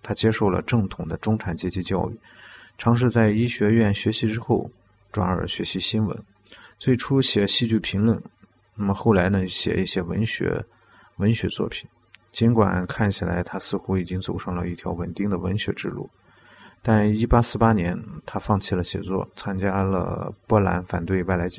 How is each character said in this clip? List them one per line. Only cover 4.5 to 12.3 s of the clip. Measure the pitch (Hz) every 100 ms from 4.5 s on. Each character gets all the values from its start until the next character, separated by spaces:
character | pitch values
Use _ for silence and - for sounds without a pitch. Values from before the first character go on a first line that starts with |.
| 120 - _ _ _ _
转 | - 90
而 | 90 85
学 | -
习 | - 95
新 | - 110
闻。 | 107 - - _ - - - _
最 | - 127
初 | - 135
写 | 131 - 101
戏 | - 117
剧 | 113
评 | - 98
论， | 110 - - _ _ _ _
那 | -
么 | 101
后 | 98 117
来 | 98 90
呢， | 98 92
写 | - - 82
一 |
些 | 95 95
文 | 85 90
学， | 113 - 50 - - _ _ - - -
文 | 98
学 | 117 90
作 | - 95
品。 | - - _ _ - _